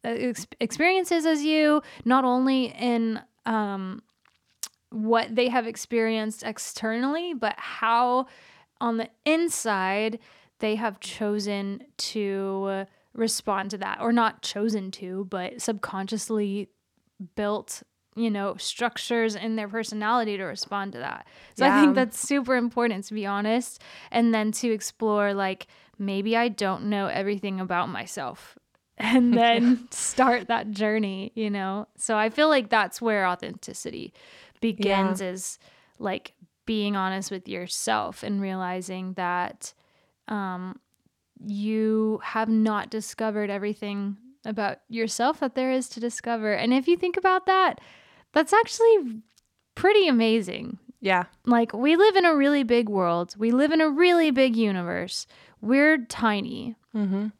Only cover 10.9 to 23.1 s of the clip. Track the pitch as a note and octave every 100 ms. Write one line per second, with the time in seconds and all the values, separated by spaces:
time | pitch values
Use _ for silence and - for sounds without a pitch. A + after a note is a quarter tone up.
10.9 | G3 - - G#3+ G#3 G3+ G3+ G3 G3+ B3+
11.9 | - - A3 G3+ G3 G3 F#3+ G3 G3 G3
12.9 | _ _ - A3+ - - G3+ G3 G#3 G3
13.9 | G3+ A3+ A#3 A3 G#3+ - G3+ A3 G#3+ F#3+
14.9 | - F#3 F#3 F#3+ F#3+ F3+ A#3+ - G#3 -
15.9 | F#3+ F#3+ A3 - A3 G#3 G3+ G3+ _ _
16.9 | _ _ _ F3+ - G#3 G#3 - - -
17.9 | _ _ - A#3 G3+ G3 F#3+ - - A#3+
18.9 | - - A#3 A3+ G3+ A3 A3 G#3 A3+ A3
19.9 | G#3+ G#3+ B3 A3 G3+ F#3 G3 - G3+ G3
20.9 | D3+ C3+ - - - - - C4+ D#4 D4+
21.9 | C4 B3 - - C#4+ A#3+ B3+ A#3+ B3 A#3+
22.9 | G3 G3